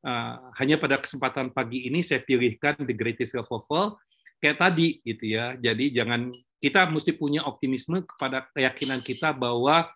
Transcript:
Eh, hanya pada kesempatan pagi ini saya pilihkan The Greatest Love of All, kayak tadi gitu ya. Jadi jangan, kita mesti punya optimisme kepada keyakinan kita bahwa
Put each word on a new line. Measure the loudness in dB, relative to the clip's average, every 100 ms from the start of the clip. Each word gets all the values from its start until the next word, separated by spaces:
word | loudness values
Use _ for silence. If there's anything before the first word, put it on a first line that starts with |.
| -4
Eh, | -4 -4 -10 -16 -2
hanya | 2 4
pada | 4 0
kesempatan | -2 -4 -2 -2 -4
pagi | -4 -4 -4 -2
ini | -2 0
saya | -2
pilihkan | 2 2 2 0 -2 -2
The | -4
Greatest | -2 -2 -2 -4
Love | -4 -6
of | -10 -4
All, | -2 -2 -4 _ _ -20 _
kayak | -2 4
tadi | 4 6 2 2 -8
gitu | -6 -4
ya. | -2 -4
Jadi | -2 0 2 0 0
jangan, | 0 0 -2 -8 _ _
kita | 2 4 4
mesti | 2 -2
punya | -2 -2 -2 -4
optimisme | -4 -4 -4 -2 -4
kepada | -4 -6 -4 -4 -6
keyakinan | 0 0 0 -4 -4 -4
kita | -2 -2 0
bahwa | -2 2 4 4 2